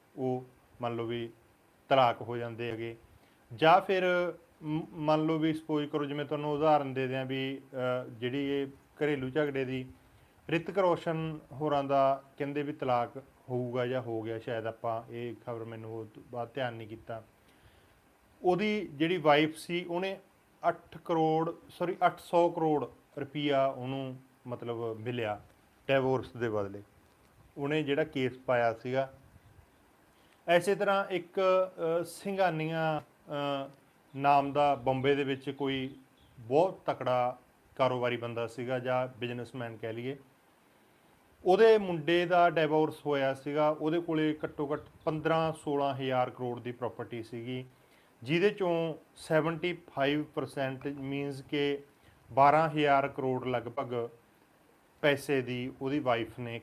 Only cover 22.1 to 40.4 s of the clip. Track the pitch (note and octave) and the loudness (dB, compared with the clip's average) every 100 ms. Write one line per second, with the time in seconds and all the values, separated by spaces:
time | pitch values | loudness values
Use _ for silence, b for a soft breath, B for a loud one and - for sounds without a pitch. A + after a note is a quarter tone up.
22.1 | - - F3 E3+ E3+ D#3+ D3 B2 - _ | 2 0 2 2 2 2 2 -2 -10 _
23.1 | - C3+ D3+ C#3+ C#3 C3+ B2+ B2+ C3+ C3 | -10 -8 -4 2 2 2 0 -6 -6 -8
24.1 | C3 - _ B2+ A#2+ A#2+ A#2 A#2 A2 A2+ | -12 -18 _ -12 -10 -6 -6 -6 -6 -6
25.1 | A#2+ G#2+ G#2 - _ _ _ - C3+ C3 | -4 -4 -4 -10 _ _ _ 2 2 4
26.1 | C3 - A#2 A#2 G#2+ G2 G2+ G2+ _ _ | 0 -2 -4 -2 0 -2 -8 -16 _ _
27.1 | _ _ _ _ - C#3+ D#3 C#3 C#3+ D#3 | _ _ _ _ -8 -2 0 0 0 0
28.1 | C3+ B2+ B2+ - B2 A#2 A2+ B2+ C3 C3 | 0 -2 -2 0 2 2 0 -2 -2 -2
29.1 | - - - - - _ _ _ _ _ | -8 -20 -20 -20 -20 _ _ _ _ _
30.1 | b b b - F3 F3+ G3 G3+ G3 G3 | b b b 4 4 4 2 2 2 0
31.1 | F#3 F3 - F#3 F#3 F#3 F#3 E3 E3+ E3+ | -4 -4 0 4 4 2 -2 -2 -2 -2
32.1 | - G3+ G3 F#3 D#3+ D#3 E3 D#3+ D3+ - | -8 -6 2 2 2 -2 0 0 -2 -6
33.1 | _ - D3 C#3+ C#3 C#3 - _ _ _ | _ -10 -4 -2 -4 -6 -14 _ _ _
34.1 | C3+ C#3+ C#3+ C#3 C#3 C#3+ C3+ B2 C3 C3+ | 0 4 4 4 2 2 2 0 2 2
35.1 | C#3 C#3 C3+ C#3+ C#3 C#3 C3+ C3 - - | 2 0 -4 -6 -4 -4 -2 -6 -10 -20
36.1 | _ _ - A2+ C#3 F#3 - - C3+ B2 | _ _ -20 0 2 2 -2 -6 -4 0
37.1 | B2+ B2 B2+ _ _ _ - C3 B2+ A#2+ | 0 0 -4 _ _ _ 0 0 2 0
38.1 | A#2+ A#2 A#2 A2+ - A#2+ B2+ B2+ B2+ B2+ | -2 -4 -6 -6 -6 -4 -4 -2 -2 -2
39.1 | B2+ A#2+ A#2+ A#2 C3+ A#2 A2 A2+ A2+ B2+ | -6 -6 -6 -10 -10 -10 -8 -8 -6 -8
40.1 | C#3 - _ | -10 -16 _